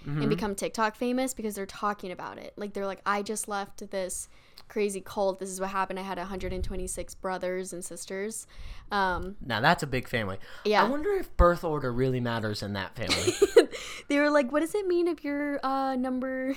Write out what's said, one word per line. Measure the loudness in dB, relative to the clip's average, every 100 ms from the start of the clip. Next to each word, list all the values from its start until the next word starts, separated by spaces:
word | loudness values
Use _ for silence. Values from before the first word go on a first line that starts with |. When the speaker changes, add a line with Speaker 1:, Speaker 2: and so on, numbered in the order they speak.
| -4
Speaker 1:
and | 0
Speaker 2:
Mm-hmm. | 2
Speaker 1:
become | 2 0 -2
TikTok | -4 0 0 2
famous | 0 2 0
because | -2 -4 -4
they're | -8
talking | -2 -2 -2 -6
about | -8 -10 -12
it. | -14 -10
Like, | -6
they're | -4 -4
like, | -2 0
"I | 0
just | 0 -4 -4
left | -4 -6 -10 -8
this | -4 -4 -6 -10 -16 -20 -20 -6
crazy | 0 0 0
cult. | -6 0 0 0
This | -6
is | -4
what | -2
happened. | 0 -2 -4
I |
had | -6 -6
a | -6
hundred | -4 -4
and | -2
twenty-six | -2 -2 -4 -6 -8 -6
brothers | -4 -2 -2 -2 -4
and | -8
sisters." | -10 -10 -8 -6 -6 -6 -10 -12 -10 -10 -4
Um, | 0 2 0 -4 -8
Speaker 2:
Now, | -2 4
that's | 4 4
a | 2
big | -2 -2
family. | -2 -2 -4 -8 -4 2
Speaker 1:
Yeah. | 4
Speaker 2:
I | 4
wonder | 2 0
if | 0 0 6
birth | 6 6
order | 0 0 0
really | 2 2 2
matters | 0 0 -2 -2
in | -2
that | -2 -4 -4
family. | 0 2 2 4
Speaker 1:
<laughs> | 8 8 8 2 -10 -10 0
They | 4
were | 6
like, | 4 4
"What | 2
does | 2 0
it | 2
mean | 2 2
if | 0
you're, | -2 -2 -2 -2
uh, | 0 0 0 0
number | 0 -2 -2 -2 -2